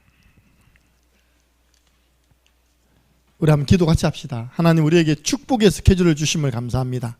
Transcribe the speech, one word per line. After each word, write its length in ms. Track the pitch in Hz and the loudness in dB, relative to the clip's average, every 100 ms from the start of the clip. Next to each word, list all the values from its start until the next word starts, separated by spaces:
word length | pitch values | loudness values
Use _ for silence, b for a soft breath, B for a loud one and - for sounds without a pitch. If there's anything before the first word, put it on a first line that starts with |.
| _ _ _ _ _ _ _ _ _ _ _ _ _ _ _ _ _ _ _ _ _ _ _ _ _ _ _ _ _ _ _ _ _ - | _ _ _ _ _ _ _ _ _ _ _ _ _ _ _ _ _ _ _ _ _ _ _ _ _ _ _ _ _ _ _ _ _ -4
우리 120 | 156 | 0
한번 140 | 151 139 | 2 2
기도 200 | 190 165 | 2 2
같이 200 | 160 160 | 0 -2
합시다. 440 | - 139 120 117 | -6 -10 -10 -10
하나님, 320 | - 170 165 151 | -2 2 2 2
우리에게 300 | 170 160 147 | 2 2 -2
축복의 540 | - 277 - 254 208 | -4 -6 -2 2 2
스케줄을 440 | - - 185 175 151 | 2 2 2 2 0
주심을 360 | 151 170 143 | -2 -4 -4
감사합니다. 640 | 113 123 123 127 123 117 117 | -4 -6 -4 -4 -6 -10 -12